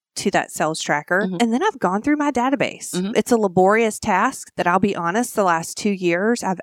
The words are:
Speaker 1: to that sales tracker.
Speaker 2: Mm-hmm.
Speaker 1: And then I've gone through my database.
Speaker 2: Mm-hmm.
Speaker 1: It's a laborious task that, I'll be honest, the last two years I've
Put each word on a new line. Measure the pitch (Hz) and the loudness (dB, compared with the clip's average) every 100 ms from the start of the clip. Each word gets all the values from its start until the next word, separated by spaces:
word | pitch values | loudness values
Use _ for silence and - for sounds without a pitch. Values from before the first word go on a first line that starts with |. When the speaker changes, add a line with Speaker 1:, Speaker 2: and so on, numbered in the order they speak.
| _ | _
Speaker 1:
to | - 208 | -6 -2
that | 175 - | -2 -2
sales | - 160 160 | -2 -2 -2
tracker. | - 147 - 180 | -2 -2 0 -2
Speaker 2:
Mm-hmm. | 196 175 | 0 0
Speaker 1:
And | 233 | 0
then | 240 | 0
I've | 415 339 | -2 -2
gone | 180 196 | -2 0
through | 285 294 | 0 0
my | 294 | 0
database. | 262 254 269 139 - - | -2 0 0 -2 -6 -6
Speaker 2:
Mm-hmm. | 180 190 226 | -4 -2 0
Speaker 1:
It's | - | 2
a | 233 | 2
laborious | 202 175 185 214 226 - | 2 4 4 4 2 -2
task | 214 185 240 - - - | -2 0 0 -2 -8 -4
that, | 175 | 0
I'll | 185 | 2
be | 202 | 0
honest, | - 170 208 247 | -2 -2 -2 -2
the | - | 0
last | 190 165 165 - | 2 2 -2 -4
two | 208 | -2
years | 190 180 170 214 240 | 0 0 2 0 0
I've | 190 180 | -2 -4